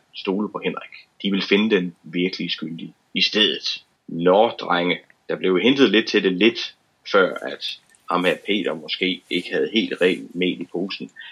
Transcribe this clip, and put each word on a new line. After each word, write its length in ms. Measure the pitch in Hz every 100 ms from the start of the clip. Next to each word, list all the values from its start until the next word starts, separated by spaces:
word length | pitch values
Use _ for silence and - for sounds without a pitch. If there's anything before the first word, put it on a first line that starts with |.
| _ -
stole 360 | - 95 101
på 100 | -
Henrik. 260 | 90 - - - - -
De 80 | 98
vil 100 | 98
finde 340 | 87 101 110 101
den 200 | 90 -
virkelige 460 | - 85 92 - 87
skyldige 440 | - 80 82 - - _
i 80 | 95
stedet. 640 | - 101 101 71 - - - _ -
Nå, 420 | 82 87 95 117
drenge, 500 | - 87 87 87 82 - _ -
der 60 | 80
blev 240 | 90 90
hentet 300 | 113 139 120
lidt 180 | 107 -
til 160 | 107
det 80 | 95
lidt, 420 | 90 113 - - - _ _ -
før 240 | 101 90 -
at 440 | 67 71 - - _ _ -
ham 120 | 90 90
her 100 | 78 -
Peter 280 | 104 67
måske 480 | 78 76 - 92 85 -
ikke 200 | 90 -
havde 160 | 90 71
helt 200 | 110 90 -
rent 340 | 90 87 - -
mel 260 | 92 -
i 60 | -
posen. 400 | - 196 - - - -